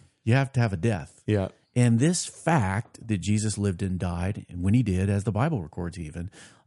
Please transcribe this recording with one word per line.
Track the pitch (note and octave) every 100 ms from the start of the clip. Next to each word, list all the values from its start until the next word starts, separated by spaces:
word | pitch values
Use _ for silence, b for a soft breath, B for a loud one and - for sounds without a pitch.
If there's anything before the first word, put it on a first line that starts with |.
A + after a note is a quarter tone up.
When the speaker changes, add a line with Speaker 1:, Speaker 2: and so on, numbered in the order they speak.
| - _
Speaker 1:
you | A2+
have | B2+ C3+
to | B2
have | A#2
a | F2+
death. | A#2 F#2+ C#2+ - -
Speaker 2:
Yeah. | G#2 F#2+ - _
Speaker 1:
And | B2 A#2+ A2+
this | D#3 F3 -
fact | - D#3+ E3 F#2+ G2 - - A2+
that | G2+
Jesus | F2+ G#2+ G#2+ G2+
lived | G2+ F2
and | F#2+ F#2
died, | F2+ F2 F#2 G#2 -
and | F2
when | F#2
he | B2
did, | A2 F#2 G2
as | G2+
the | F#2
Bible | G2+ D#3 B2+
records | D2+ - F2 E2+
even, | D2+ E2 F2 B B B